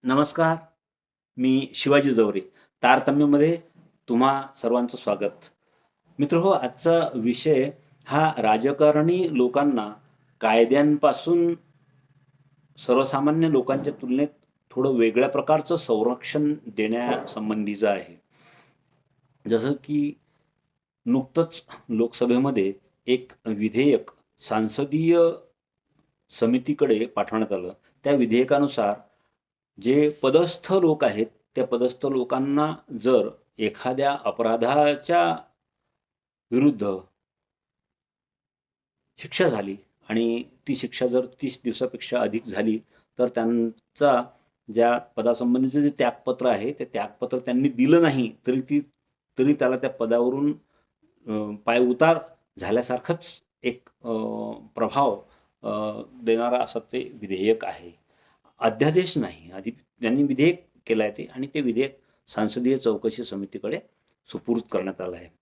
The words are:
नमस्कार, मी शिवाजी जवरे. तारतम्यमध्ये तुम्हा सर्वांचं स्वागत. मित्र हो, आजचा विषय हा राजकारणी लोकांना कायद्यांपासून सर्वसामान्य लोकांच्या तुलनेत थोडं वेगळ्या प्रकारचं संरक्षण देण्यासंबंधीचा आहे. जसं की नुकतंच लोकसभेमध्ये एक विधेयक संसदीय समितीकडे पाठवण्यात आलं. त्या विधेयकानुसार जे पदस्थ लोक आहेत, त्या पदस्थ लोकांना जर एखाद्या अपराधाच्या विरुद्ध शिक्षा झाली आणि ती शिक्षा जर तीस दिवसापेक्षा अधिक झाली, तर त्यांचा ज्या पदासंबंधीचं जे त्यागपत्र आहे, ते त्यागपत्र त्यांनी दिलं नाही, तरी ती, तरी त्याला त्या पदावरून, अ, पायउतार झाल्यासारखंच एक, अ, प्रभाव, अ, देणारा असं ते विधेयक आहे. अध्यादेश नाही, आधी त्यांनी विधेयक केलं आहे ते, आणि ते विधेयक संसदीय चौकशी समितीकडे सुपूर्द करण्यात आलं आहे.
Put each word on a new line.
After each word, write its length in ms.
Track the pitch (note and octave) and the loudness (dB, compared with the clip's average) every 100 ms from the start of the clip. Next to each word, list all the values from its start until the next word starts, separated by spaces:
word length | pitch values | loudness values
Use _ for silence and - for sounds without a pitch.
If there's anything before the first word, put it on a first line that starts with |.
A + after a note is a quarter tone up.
| B2+ | 0
नमस्कार, 480 | C3+ D3 - D#3+ E3 - _ _ _ _ _ _ - | 2 0 2 0 0 -6 _ _ _ _ _ _ -2
मी 320 | B2+ C3 C3+ - | 0 0 -2 -4
शिवाजी 340 | C#3 C#3+ C#3 | 2 4 4
जवरे. 300 | A2+ G#2 G2 - _ _ _ | 2 2 0 -8 _ _ _
तारतम्यमध्ये 760 | B2 C3 - C#3+ D3 C#3+ D#3 E3+ - _ _ _ - | 4 4 4 2 4 4 2 0 -8 _ _ _ -2
तुम्हा 380 | A#2+ C3 C#3 C3+ - | 2 2 2 -6 -6
सर्वांचं 400 | A#2 A#2+ A#2+ B2 | -2 0 -2 -6
स्वागत. 480 | - G2 G2+ - - _ _ _ _ _ _ - | -4 -2 -4 -6 -20 _ _ _ _ _ _ -6
मित्र 180 | C#3+ E3 | 0 2
हो, 120 | F#3+ | 2
आजचा 600 | F#3 B2 - E3 E3 D#3+ B2+ | 2 -2 -2 2 2 0 -2
विषय 560 | A2+ A#2+ D#3 C#3 C#3 - _ _ - | -2 -2 2 2 0 -6 _ _ -4
हा 280 | C#3+ D#3 B2+ | 0 0 0
राजकारणी 1000 | A2 A2 C3 C#3+ D3+ D3+ D#3 F3+ F3 B2 | 0 2 0 4 4 6 4 2 0 2
लोकांना 560 | B2 C#3 C#3+ B2 G#2 G#2 _ _ _ _ | 2 2 0 0 -4 -12 _ _ _ _
कायद्यांपासून 1120 | A2 A2+ A#2 C3+ D3 D3 D3 C3+ - E3+ E3+ E3+ _ _ _ _ _ _ _ _ _ _ _ - | 2 4 6 6 4 4 2 2 0 2 2 -2 _ _ _ _ _ _ _ _ _ _ _ -16
सर्वसामान्य 760 | - B2 C3 C#3 C#3+ D#3+ D#3+ | 0 0 2 0 0 2 2
लोकांच्या 420 | C3+ B2+ C3+ C#3+ C#3+ | 2 0 -2 -4 -8
तुलनेत 260 | B2+ C3 D3 _ _ _ _ | -4 -2 -2 _ _ _ _
थोडं 220 | - C3+ | -2 0
वेगळ्या 360 | B2 A2+ G#2+ C#3 | 4 2 4 0
प्रकारचं 460 | - - D#3 - E3+ | 0 2 0 2 -4
संरक्षण 760 | - A2 A#2 B2 - D3+ D3 D3+ A#2 | 0 0 0 -2 -6 -2 -2 -2 -8
देण्यासंबंधीचा 1200 | G#2 G#2+ A#2 B2 B2 - - G#2+ G#2+ G#2 G2+ G#2+ | -4 -2 -2 -2 -4 -6 -8 -4 -4 -4 0 0
आहे. 300 | G2 - E2 _ _ - _ _ _ _ _ _ _ _ _ G#2+ | 0 -6 -20 _ _ -20 _ _ _ _ _ _ _ _ _ -2
जसं 240 | A2 B2 | -2 0
की 460 | C#3+ - D3 D3 - _ _ _ _ _ _ _ _ A#2+ | -4 -4 -4 -4 -6 _ _ _ _ _ _ _ _ -2
नुकतंच 580 | C3 C3 - E3 - _ - - | -2 -2 -4 -4 -6 _ -20 -6
लोकसभेमध्ये 840 | A2+ A2+ - B2 B2 C3+ B2 F#2+ G2 _ _ - | -2 -2 0 0 2 2 0 -2 -4 _ _ -2
एक 240 | B2+ B2+ - A2+ | -2 -2 -14 -8
विधेयक 640 | G#2 G#2+ A2 C#3+ A#2+ - _ _ _ | -4 -2 2 2 2 -2 _ _ _
संसदीय 800 | - A2 A2 A#2+ C#3 D3+ E3 E3+ E3+ D#3+ _ _ _ _ _ _ _ _ _ | -4 -2 -2 -4 -4 0 2 4 4 0 _ _ _ _ _ _ _ _ _
समितीकडे 760 | - A2+ B2+ B2+ D3 C3+ A2 A#2 | -2 0 0 -2 0 2 2 0
पाठवण्यात 460 | - G2+ A2 G#2+ | -4 -2 -2 -2
आलं. 220 | F#2+ F2+ - _ _ | -4 -6 -14 _ _
त्या 100 | C#3 | -2
विधेयकानुसार 800 | C#3+ A#2 A#2 C3 C#3+ C#3+ B2+ G#2 G#2 - _ _ _ _ _ _ - | 0 2 2 2 2 0 0 -2 -2 -10 _ _ _ _ _ _ -6
जे 280 | G#2+ C#3 D3 D3 | 0 2 2 2
पदस्थ 500 | C3+ D3+ E3+ - - | 2 4 2 -2 -2
लोक 300 | F#3+ E3+ D3+ | 2 2 2
आहेत, 220 | B2+ G#2 A2+ _ _ - | 0 0 -6 _ _ -6
त्या 120 | B2+ | -4
पदस्थ 380 | A#2+ B2 B2 C#3 | 0 -2 -2 -4
लोकांना 720 | C3+ B2 C3 C#3 C#3+ D3+ D#3+ _ A#2+ | -2 -2 -2 -2 0 -2 -6 _ -4
जर 280 | A2 B2 F#2+ - _ - | 2 2 2 -8 _ -6
एखाद्या 600 | G#2+ - C3 C3 C#3 C#3+ | -6 -4 -6 -2 -2 -2
अपराधाच्या 1120 | A2 - A2+ A#2 A#2 C#3+ D3 C#3+ - E3+ E3+ D#3+ - _ _ _ _ _ _ _ _ _ _ | -6 -2 -2 0 2 4 2 0 0 0 2 -2 -10 _ _ _ _ _ _ _ _ _ _
विरुद्ध 460 | A#2+ D3 B2+ G#2 F#2+ - _ _ _ _ _ _ _ _ _ _ _ _ _ _ _ _ _ _ _ _ _ | 2 2 2 -4 -6 -10 _ _ _ _ _ _ _ _ _ _ _ _ _ _ _ _ _ _ _ _ _
शिक्षा 300 | D#3 - F3 | -12 0 0
झाली 280 | A2+ G2 G2+ _ _ _ | 0 -6 -10 _ _ _
आणि 340 | A2 A#2 A#2 B2+ _ - | -2 0 -2 -8 _ -8
ती 80 | C3 | -6
शिक्षा 320 | B2 - B2+ | -6 -4 0
जर 180 | B2+ B2+ | 0 -2
तीस 360 | _ C3+ - | _ -10 -8
दिवसापेक्षा 560 | B2 A2+ B2+ A#2 - B2 | -8 -6 -6 -8 -6 -4
अधिक 260 | A2+ A2 A2+ | -2 -4 -8
झाली, 340 | F#2+ A2 A2 _ _ _ - | -4 -2 -4 _ _ _ -2
तर 80 | B2 | -2
त्यांचा 960 | A#2+ A2+ A#2 A#2 A2+ _ _ D3 B2 B2 _ _ _ - | 0 -2 0 -2 -6 _ _ 2 2 -2 _ _ _ -6
ज्या 240 | A2 A#2 A#2+ | 2 2 2
पदासंबंधीचं 840 | - - A2 A#2+ B2 B2 C3 C#3+ | -4 -4 -2 0 0 0 0 0
जे 80 | D3 C#3+ | 0 0
त्यागपत्र 480 | B2 - - B2 B2+ | -2 -2 -6 -2 0
आहे, 280 | G#2 A2+ | 0 -4
ते 120 | D3 B2 | -8 -8
त्यागपत्र 540 | A2 G#2 - B2 B2+ | -6 -8 -8 -6 -6
त्यांनी 300 | B2+ B2 C#3+ | -2 0 0
दिलं 320 | A#2+ C3 E3+ | 0 4 6
नाही, 300 | E3 C3+ A2+ - - | 4 2 -4 -4 -2
तरी 140 | C3 | -2
ती, 180 | B2+ C#3+ D3 _ _ _ _ - | 0 -4 -4 _ _ _ _ 0
तरी 160 | C3+ | 2
त्याला 240 | D3 B2+ B2 | 2 0 0
त्या 120 | C3 | -4
पदावरून, 640 | - A2+ A#2 A#2+ C3+ C#3+ D3+ _ _ _ _ _ _ A#2+ | -4 0 2 2 0 -2 -4 _ _ _ _ _ _ -8
अ, 280 | G#2+ G#2+ G#2 - | -6 -6 -6 -2
पायउतार 540 | A#2+ B2 B2 D#3+ E3 - _ _ - | 2 2 2 2 2 -2 _ _ -14
झाल्यासारखंच 840 | F2+ A2+ A#2+ B2 - E3 - - _ _ | -2 -2 -2 -8 -4 -6 -6 -18 _ _
एक, 240 | B2 B2 _ _ | -8 -8 _ _
अ, 80 | A#2+ A2 A2 A2 A2 A2 A2 - | -8 -6 -6 -8 -10 -12 -16 -6
प्रभाव, 480 | A2 C#3 C#3 G2+ - _ _ _ | -4 0 0 -2 -12 _ _ _
अ, 380 | G#2+ G#2 G#2+ G#2+ - - | -8 -6 -6 -8 -16 -8
देणारा 360 | A2+ A2+ A#2+ B2 | 0 0 2 -2
असं 200 | B2 A#2+ | -2 -6
ते 380 | - B2 B2+ A#2 | -8 -10 -10 -14
विधेयक 440 | G2+ F#2+ G#2 A2 F#2+ | -8 -2 2 2 -2
आहे. 400 | F2+ F2 - _ _ _ _ _ _ | -12 -18 -20 _ _ _ _ _ _
अध्यादेश 580 | A#2 A2 C#3 E3 F3+ D3+ | -2 2 2 4 0 -2
नाही, 340 | G2+ E2 E2 | -4 -8 -18
आधी 200 | F#2 G#2+ | -12 -12
त्यांनी 520 | - _ _ A#2 C3 | -14 _ _ -2 0
विधेयक 440 | C#3+ B2+ D#3 E3+ _ _ - | 0 2 0 0 _ _ -4
केलं 180 | A2 | -2
आहे 80 | G#2+ | -2
ते, 160 | - B2 B2+ | -6 -14 -10
आणि 120 | C#3 | -8
ते 140 | D#3 | -4
विधेयक 380 | C3 A2+ C3+ - _ _ _ | -2 -2 -4 -6 _ _ _
संसदीय 500 | - G#2+ B2 B2 C3 | -4 -4 -2 -2 0
चौकशी 460 | A#2 G#2+ A2+ A2 | 0 -2 -4 -6
समितीकडे 560 | A#2 G2 G2 G2+ G#2+ F3 - _ _ _ _ | -10 -10 -10 -10 -8 -8 -12 _ _ _ _
सुपूर्द 340 | - - A2+ - | -12 -4 -4 -2
करण्यात 300 | G2 F#2+ F#2 | -6 -6 -8
आलं 140 | F2+ F2 | -10 -10
आहे. 140 | F2 _ | -16 _